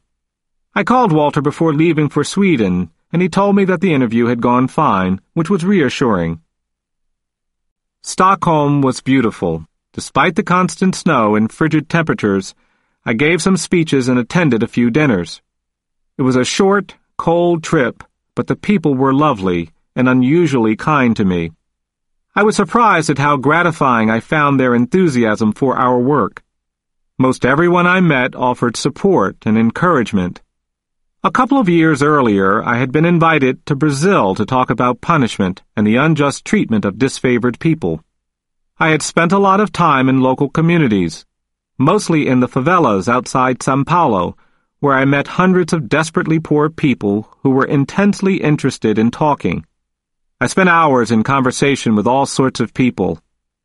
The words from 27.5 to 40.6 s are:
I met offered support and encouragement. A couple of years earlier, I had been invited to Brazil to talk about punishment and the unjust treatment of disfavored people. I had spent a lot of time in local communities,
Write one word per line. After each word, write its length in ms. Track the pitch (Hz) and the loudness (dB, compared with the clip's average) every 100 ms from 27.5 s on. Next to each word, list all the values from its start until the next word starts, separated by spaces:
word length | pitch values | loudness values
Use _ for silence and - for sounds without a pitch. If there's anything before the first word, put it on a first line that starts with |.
| 143 175 175 175 | 2 2 2 2
I 120 | 185 | 2
met 360 | 170 135 127 - | 2 2 -2 -2
offered 420 | 127 123 123 - | -4 -2 -2 -2
support 600 | 143 - 196 156 95 - | -6 -2 0 2 0 -4
and 140 | 113 110 | -2 0
encouragement. 840 | 113 - 180 147 107 98 90 - _ _ _ _ _ _ _ _ | 0 0 0 0 0 -2 -4 -8 _ _ _ _ _ _ _ _
A 80 | 190 | -2
couple 260 | 220 233 277 | 0 0 0
of 100 | 185 | 2
years 360 | 165 160 147 | 2 2 2
earlier, 600 | 147 147 120 98 95 110 | 2 2 2 2 2 0
I 140 | - 120 | -2 -2
had 140 | 131 | -2
been 140 | 151 170 | 0 2
invited 600 | 170 165 156 131 - - | 2 2 2 0 -2 -6
to 100 | 139 | -2
Brazil 600 | 156 135 190 175 101 95 | -2 0 0 2 0 -2
to 100 | 104 | -2
talk 240 | 131 127 | -2 0
about 320 | 120 123 123 | -2 -2 -2
punishment 640 | - 160 185 - 92 92 - - | -2 0 0 -2 -4 -4 -8 -2
and 120 | 107 | 0
the 80 | 117 | 2
unjust 500 | 156 143 143 - - | 2 2 0 -4 -2
treatment 400 | 214 143 110 101 | -2 0 -2 -2
of 140 | 98 | -2
disfavored 580 | 135 - 131 120 123 117 | -4 -2 -2 0 -2 -2
people. 460 | 160 160 87 80 - _ _ _ _ _ _ - | -2 -2 -4 -6 -10 _ _ _ _ _ _ -4
I 120 | 160 | -2
had 120 | 156 | -2
spent 300 | - - 165 | -2 -2 0
a 80 | 196 | 2
lot 200 | 196 190 | 2 2
of 120 | 208 | 0
time 360 | - 170 135 131 | -2 0 2 2
in 140 | 131 | 2
local 260 | 131 131 143 | 0 0 -2
communities, 800 | - | 0